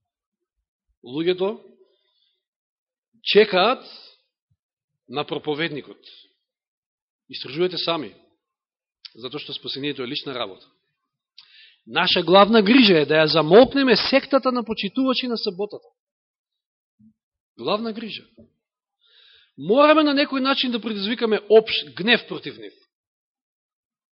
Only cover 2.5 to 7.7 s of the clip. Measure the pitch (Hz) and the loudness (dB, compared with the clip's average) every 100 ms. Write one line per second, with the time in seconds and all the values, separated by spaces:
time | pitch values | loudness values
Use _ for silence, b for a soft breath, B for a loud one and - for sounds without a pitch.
2.5 | _ _ _ _ _ _ _ - 196 214 | _ _ _ _ _ _ _ 0 2 4
3.5 | 185 202 262 - - - _ _ _ _ | 2 0 -2 -10 -20 -20 _ _ _ _
4.5 | _ _ _ _ _ - 123 147 147 151 | _ _ _ _ _ -14 -10 -8 -8 -6
5.5 | 143 165 147 104 - - - _ _ _ | -6 -6 -8 -14 -20 -20 -20 _ _ _
6.5 | _ _ _ _ _ _ _ _ 127 127 | _ _ _ _ _ _ _ _ -16 -12
7.5 | 143 180 | -4 -4